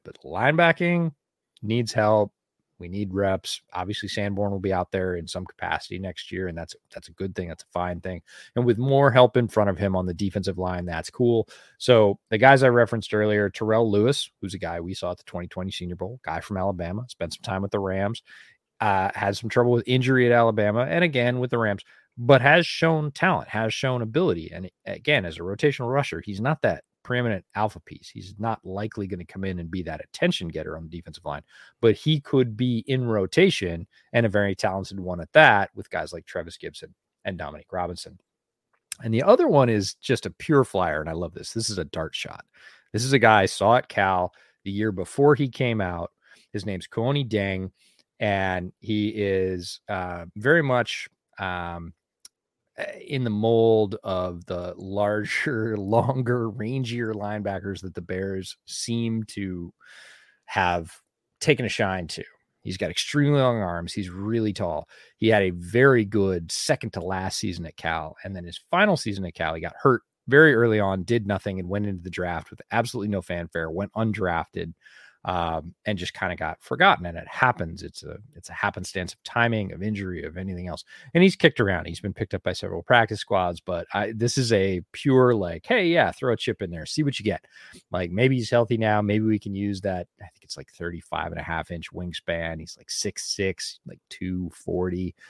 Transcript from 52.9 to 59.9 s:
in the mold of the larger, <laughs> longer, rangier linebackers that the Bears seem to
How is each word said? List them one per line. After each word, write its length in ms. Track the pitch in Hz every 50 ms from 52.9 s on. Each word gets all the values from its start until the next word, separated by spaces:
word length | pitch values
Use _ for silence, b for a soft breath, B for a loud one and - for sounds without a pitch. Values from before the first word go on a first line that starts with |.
| - - -
in 180 | - 147 131 127
the 60 | 117
mold 680 | 104 104 110 113 117 113 113 113 113 110 107 98 110 - -
of 420 | 101 95 92 90 92 87 87 87
the 280 | - 90 87 90 90 87
larger, 1000 | 90 95 95 98 104 104 104 107 107 107 - - - - 156 131 110 110 117 107
<laughs> 20 | 104
longer, 720 | 95 101 110 120 143 127 131 131 123 117 123 123 113 113
rangier 640 | 101 120 107 113 131 135 127 113 120 120 117 110 110
linebackers 640 | 101 104 104 107 107 101 101 98 90 92 98 95 90
that 120 | 98 92 -
the 80 | -
Bears 540 | 85 - 92 92 98 98 95 95 90 - - _ _
seem 580 | - - - - - 117 117 117 113 113 113 110
to 480 | - - 104 98 95 90 87 87 87 - _ B B